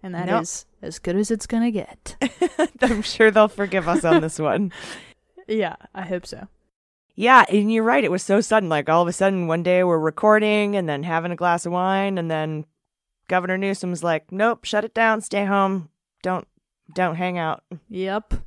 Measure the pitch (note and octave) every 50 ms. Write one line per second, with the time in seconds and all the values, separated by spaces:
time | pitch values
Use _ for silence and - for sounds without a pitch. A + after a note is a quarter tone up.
0 | - F#3+ F3+ E3+ F3+ F3+ F3+ F3 E3 E3+ - - - _ _ _ - D#3 D#3+ -
1 | - - F3 F#3+ G#3 - A3+ G#3+ - - - A3+ A#3 A#3+ A3 G#3 - - - -
2 | _ - - - - B3+ - - F4 F4 - - - - _ - - B3+ A#3 G#3
3 | G#3+ - - - A3+ A3 G#3 G#3+ G#3+ G#3+ - - G3+ G3 F3 F#3+ E3 D#3+ E3+ D#3+
4 | D#3 E3+ D#3+ E3+ D#3 D#3+ - - D#3 D3+ G2+ D3+ G#3 F#3 - - - - - -
5 | - - - _ _ _ _ - F#4+ - A3 A3 G3+ E3+ D#3+ - - - _ F#3+
6 | F#3 E3+ F#3 F3 - - - - - G3 _ _ _ _ _ _ _ _ _ _
7 | _ _ _ - - A#3 C4 B3+ G#3 - F#3 G#3 G3+ G#3+ A3+ A3+ A3 A3+ B3 C#4+
8 | A#3 - F3 F#3 - - G3 G3+ A3 - G#3+ A3 G3+ E3+ D#3+ D3+ C#3+ D3+ D#3+ E3
9 | F3 E3+ F3 - G3 G3 G3 F#3 F3 E3 E3 F3 E3+ F3 F3+ F3+ F#3 F3+ E3+ D#3+
10 | D#3 D#3+ D#3 - - G#3+ G#3+ G#3+ G#3+ G#3+ G#3 G#3 G#3 G3+ G3+ G3+ F3+ D#3+ D3 C#3
11 | D3 F3+ E3 E3 E3 F3 F3 D#3 F3 F3 E3+ E3+ - F3 F3 F3+ F3+ F#3 F#3+ F#3+
12 | G3 G3 G3 F#3 E3+ E3 D#3+ D#3 D#3 D#3 D#3 D3+ D#3 _ _ _ _ _ _ _
13 | _ _ _ _ _ _ F3+ F3+ F3+ F3+ F#3 F#3 G3 G3 G3 - - F3+ F3+ D#3+
14 | D#3+ E3+ E3 D#3 _ _ - F#3+ G#3 A#3 A#3 - _ - - G#3 G#3 A3 _ A3+
15 | A3+ A3+ A3 G#3+ G#3+ - - G3+ G3+ G3 G3+ G3+ G3 F#3+ F#3+ F#3+ E3 - _ _
16 | _ _ _ _ - F#3 F#3 F3+ - _ _ _ _ _ _ _ _ _ D#3 F3+
17 | F#3 F3 D#3 E3 F3+ F3+ F3+ F3+ E3 D#3+ D#3 - _ _ - D#3+ _ _ A3 F#3
18 | F#3 F#3+ F#3+ G#3+ A3 _ - - -